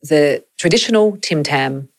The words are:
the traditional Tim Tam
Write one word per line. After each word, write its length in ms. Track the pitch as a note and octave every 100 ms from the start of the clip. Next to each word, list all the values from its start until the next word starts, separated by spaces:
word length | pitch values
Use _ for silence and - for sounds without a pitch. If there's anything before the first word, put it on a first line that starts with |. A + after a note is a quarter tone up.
the 400 | C#3 D#3 D3 C3+ - -
traditional 600 | E3+ A3+ - A3 G#3+ G3
Tim 260 | - D#3+
Tam 460 | C#3+ C#3 C3+ C3+ C3+